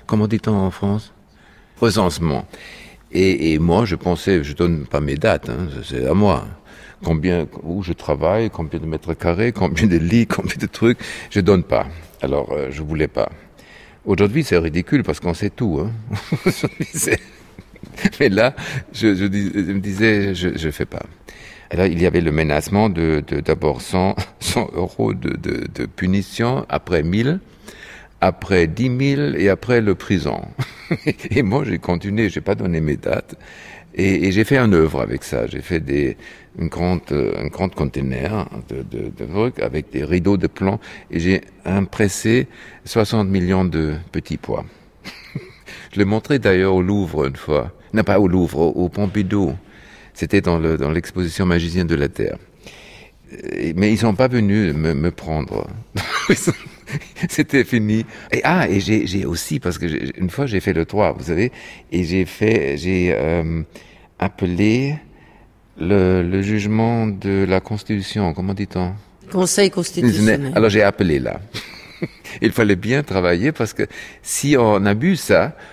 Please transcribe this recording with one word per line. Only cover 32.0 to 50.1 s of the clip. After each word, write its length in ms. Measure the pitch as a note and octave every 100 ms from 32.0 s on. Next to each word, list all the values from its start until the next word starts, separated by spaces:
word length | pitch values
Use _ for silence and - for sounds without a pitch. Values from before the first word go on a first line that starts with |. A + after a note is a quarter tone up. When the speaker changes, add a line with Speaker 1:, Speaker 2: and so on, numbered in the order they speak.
| G2+ G#2+ G#2
Speaker 1:
j'ai 140 | -
pas 120 | F2+
donné 280 | A2 G2 D#2+
mes 140 | D#2 C#2
dates. 360 | - - - - - - - - -
Et, 320 | - G2 F2 F#2+
et 60 |
j'ai 120 | F#2+
fait 140 | A2 C#3
une 160 | A2+
œuvre 260 | E2+ D#2+ C#2
avec 240 | G#1+ C2
ça. 220 | - B1 A#1+
J'ai 160 | -
fait 180 | - E2+
des, 360 | C#2 C#2+ C2+ - - - - -
une 100 | E2
grande, 320 | - F2+ F2 -
euh, 200 | D2 G#1+ G1+
un 20 | C#2+
grand 200 | - F#2+
container 720 | - C#2+ C#2 C2+ B1+ D2+ G#2+ D#2 A1 -
de, 140 | A#1+
de, 280 | - A1 -
de 140 | -
trucs 340 | A1 F#2+ B2 -
avec 300 | A1+ D2+ -
des 140 | B1+
rideaux 320 | D2 F2+ F2+ G2
de 100 | -
plomb. 320 | - F#2+ A2+ - - -
Et 80 | E2+
j'ai 220 | F2 F#2+ - -
impressé 840 | - G2 F#2+ - G2+ - A2 B2 C3+ - - -
soixante 440 | - A2+ G#2+ A2+ F#2+
millions 360 | F#2+ F2+ F#2+
de 300 | F#2 D#2+ D#2 D#2 -
petits 240 | D#2 - C#2+
pois. 280 | - - - - - _
<laughs> 880 | - - - - - - - - -
Je 60 | G2
l'ai 60 |
montré 340 | G2 G#2+ - C#3
d'ailleurs 360 | A2 F#2 F#2+
au 80 | F#2
Louvre 440 | F2+ G2+ F2 D#2 C#2
une 80 | C2+
fois. 360 | - D2 B1+ - -
Non, 120 | A2
pas 160 | G2+ G2
au 80 | F#2+
Louvre, 300 | F2+ E2+ C#2
au, 240 | E2 -
au 40 | F2
Pompidou. 640 | G2 G2+ G#2 F#2 G2+ E2+ D#2+ - - - - -